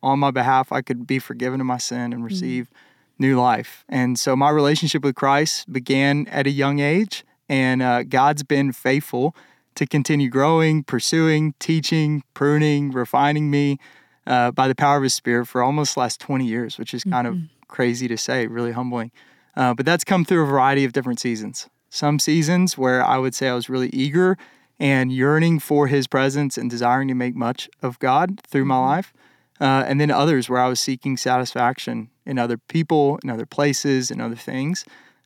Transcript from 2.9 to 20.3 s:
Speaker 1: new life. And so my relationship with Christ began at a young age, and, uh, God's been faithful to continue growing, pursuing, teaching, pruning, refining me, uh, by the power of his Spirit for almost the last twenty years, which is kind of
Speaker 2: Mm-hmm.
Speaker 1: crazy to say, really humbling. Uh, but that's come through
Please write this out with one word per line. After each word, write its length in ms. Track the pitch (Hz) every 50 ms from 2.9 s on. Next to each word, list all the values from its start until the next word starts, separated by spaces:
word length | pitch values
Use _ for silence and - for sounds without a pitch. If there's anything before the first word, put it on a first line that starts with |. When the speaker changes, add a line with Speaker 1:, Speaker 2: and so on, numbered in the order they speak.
| _ _ _ _ _ -
Speaker 1:
new 200 | 135 135 135 127
life. 460 | 123 123 113 117 120 - - - _
And 320 | - - 131 123 123 123 -
so 160 | - 143 131
my 140 | 131 139 147
relationship 560 | 151 151 143 143 156 - 170 151 - 151 127
with 100 | 139 127
Christ 560 | - 143 139 139 143 156 160 - - - -
began 560 | 131 131 123 - 135 135 139 139 143 147 147 -
at 160 | - 143 139
a 40 | 139
young 280 | 143 139 139 139 143 143
age, 420 | 143 143 160 196 220 - - - - _ _ _ _ -
and, 320 | 143 135 131 127 127 127
uh, 200 | 127 127 120 120
God's 400 | 123 127 139 131 131 147 151 147
been 300 | 147 - 151 139 139 135
faithful 640 | 120 - - 131 135 151 - - - 123 131 160 - - - _ _ _ _ _ -
to 100 | - 151
continue 440 | - - 147 127 - 156 147 139 123
growing, 520 | 120 135 139 156 165 160 160 156 156 156
pursuing, 720 | 139 - - 117 - - 156 165 160 160 156 151 156 156 - -
teaching, 640 | - - 165 160 143 - 160 160 151 151 151 143 - _
pruning, 580 | - - 139 143 147 151 151 151 147 143 143 139
refining 580 | 127 127 120 - - 131 139 147 151 151 151 147
me, 280 | 143 143 143 143 139 135 - - - _ _ _ _ _ -
uh, 240 | - 127 123 120 123
by 160 | - - 127 131
the 60 | 127
power 220 | - 147 143 143
of 60 | 143
his 100 | 135 127
Spirit 340 | - - - 120 120 120 120 -
for 140 | - 127
almost 320 | 123 131 143 151 147 143 -
the 40 | 139
last 180 | 123 113 - -
twenty 280 | - - 139 131 131
years, 320 | 117 110 120 120 107 - -
which 160 | 113 - -
is 100 | 120 -
kind 220 | 196 151 123 120
of 80 | 120 92
Speaker 2:
Mm-hmm. 100 | 90 160 156 _ _ _ -
Speaker 1:
crazy 400 | - - 123 120 120 120 127 120
to 80 | 117
say, 300 | 110 - - 127 127 117
really 260 | 113 117 120 120 120
humbling. 380 | 113 120 127 123 123 120 113 120 _ _ - _ _ _ _ _ -
Uh, 200 | - 131 123 120
but 100 | 117 131
that's 180 | 160 175 175 -
come 200 | - 202 180 160
through 180 | -